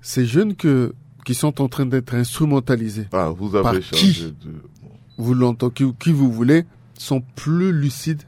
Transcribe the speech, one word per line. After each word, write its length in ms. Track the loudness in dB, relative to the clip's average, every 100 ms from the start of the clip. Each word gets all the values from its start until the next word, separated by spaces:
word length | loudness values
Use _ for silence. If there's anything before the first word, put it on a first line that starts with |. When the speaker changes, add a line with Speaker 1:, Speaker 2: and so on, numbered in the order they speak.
Speaker 1:
Ces 240 | -6 -2 2
jeunes 280 | 2 0
que, 380 | 0 2 2 0 -4 -20 -20
qui 100 | -6
sont 280 | -2 -2 0
en 60 | -4
train 180 | -2 0
d'être 280 | 0 -2
instrumentalisés 920 | -2 -2 0 2 2 2 -2 -2 -6 -4
Speaker 2:
Ah, 180 | -2 -2
vous 200 | -2 -2
avez 80 | 0
Speaker 1:
par 100 | 2
Speaker 2:
changé 160 | 0 -2
Speaker 1:
qui 300 | 2 2 2 -4 -12
Speaker 2:
de 80 | -16 -16 -18 -20 -20 -20 -20 -6
Speaker 1:
vous 160 | -2
l'entendez, 380 | 2 2 2 -2
qui, 200 | 0 -2 0
qui 140 | 0
vous 180 | 2 2
voulez, 320 | 2 4 4 2 -14 -20 -18
sont 240 | -4 -4 -4 -10
plus 340 | -2 0 2
lucides 500 | 0 -2 -4 -6 -6